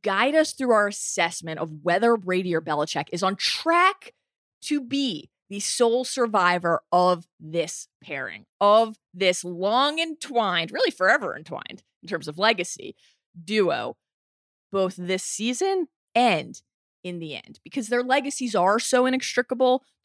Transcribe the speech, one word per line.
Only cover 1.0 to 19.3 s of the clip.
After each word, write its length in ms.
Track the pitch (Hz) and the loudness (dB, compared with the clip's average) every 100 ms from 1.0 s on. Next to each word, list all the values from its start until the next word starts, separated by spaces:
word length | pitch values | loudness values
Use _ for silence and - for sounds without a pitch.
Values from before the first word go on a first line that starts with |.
| - - 170 - 165 160 | -6 -2 -2 -2 -8 -8
of 240 | 160 156 | -8 -4
whether 320 | 160 185 233 226 | 0 2 4 2
Brady 400 | 180 180 180 165 | 0 -2 0 -2
or 60 | |
Belichick 480 | 160 147 147 147 151 | -2 -2 -2 -4 -6
is 100 | 170 | -2
on 120 | 190 196 | -2 -2
track 760 | - - 320 339 381 403 - - _ _ _ _ | -4 -2 2 4 4 0 -10 -20 _ _ _ _
to 180 | - 294 | -4 -4
be 500 | 240 277 269 156 - _ - | -2 -2 -2 -4 -10 _ -12
the 100 | 202 | -8
sole 460 | - - 233 240 247 | -4 0 2 2 -2
survivor 760 | 262 233 202 180 175 175 165 - | -2 0 2 2 2 0 -2 2
of 360 | 180 180 170 - _ | 4 4 2 -4 _
this 480 | 156 165 160 - - _ | -8 -4 -4 -6 -16 _
pairing, 440 | - 139 117 101 - - | -12 -10 -10 -14 -12 2
of 340 | 202 220 220 220 _ | 6 6 4 -2 _
this 300 | 180 190 180 | -2 0 0
long 560 | 175 175 190 240 285 320 | -4 -4 0 2 2 0
entwined, 720 | 330 311 - 240 202 175 165 | -4 -6 -4 0 0 0 -2
really 200 | 294 480 | 0 0
forever 440 | - 185 311 190 - | 2 2 2 0 -8
entwined 480 | 160 - - - _ _ | -10 -12 -12 -18 _ _
in 60 | 170 | -10
terms 200 | 170 156 | -8 -8
of 100 | 151 | 0
legacy, 560 | 220 196 170 - - - _ _ _ 170 | 2 2 -2 -8 -14 -16 _ _ _ -16
duo, 540 | 165 214 175 127 113 - _ _ _ _ _ _ _ | -2 0 2 0 -4 -10 _ _ _ _ _ _ _
both 240 | 196 185 185 | -2 -2 -2
this 280 | 180 190 | -4 -4
season 680 | - - 226 247 381 381 320 _ _ 233 | -4 -6 -4 -2 0 -2 -4 _ _ 2
and 460 | 247 165 - - _ _ _ _ | 2 2 -2 -14 _ _ _ _
in 160 | 180 175 | -12 -10
the 160 | 160 123 | -10 -12
end, 240 | - - - | -16 -20 -12
because 240 | 277 220 | -8 -2
their 120 | 240 | -2
legacies 540 | 254 277 269 - 247 196 | 0 0 0 -6 -2 2
are 240 | 190 220 | 4 2
so 260 | - 247 254 | 2 2 2
inextricable. 800 | 262 - | 0 -2